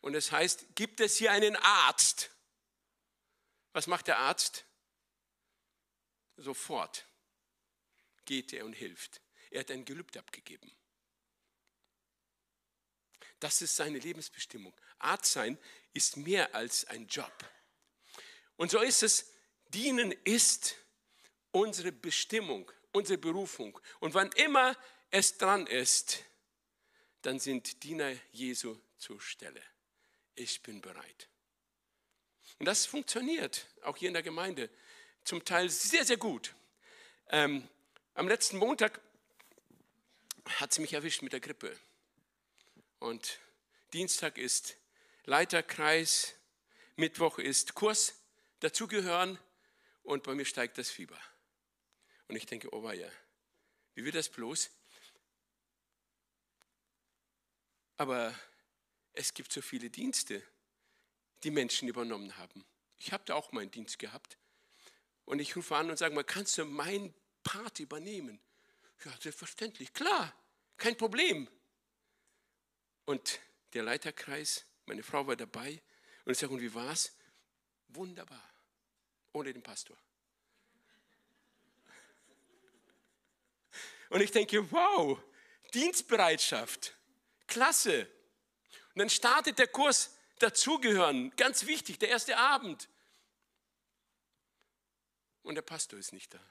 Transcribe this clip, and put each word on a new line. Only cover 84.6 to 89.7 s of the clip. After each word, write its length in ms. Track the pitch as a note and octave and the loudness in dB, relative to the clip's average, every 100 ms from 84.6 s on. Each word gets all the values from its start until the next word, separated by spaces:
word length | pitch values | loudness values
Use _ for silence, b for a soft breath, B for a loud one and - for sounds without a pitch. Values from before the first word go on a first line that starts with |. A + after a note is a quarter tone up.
| F#3 | 2
„Wow, 500 | D#4 F4+ G4 D3+ C3+ - b b b b | 4 6 6 2 0 -4 b b b b
Dienstbereitschaft, 1200 | A#3+ D#4+ F4+ - A3+ F3+ D#3+ - A#2+ A#2+ - - - _ _ _ _ - | 0 2 2 0 4 6 6 2 0 -4 -8 -10 -12 _ _ _ _ -8
klasse.“ 720 | A#3 C#4 E4 A#3 C#3+ G#2 - _ _ _ _ _ B B - | 2 4 4 2 0 -2 -12 _ _ _ _ _ B B -2
Dann 100 | G#3 | 2
startet 500 | - A#3+ C4+ D#4 A#3+ | 4 6 6 4 4
der 100 | |
Kurs 440 | B3 | 4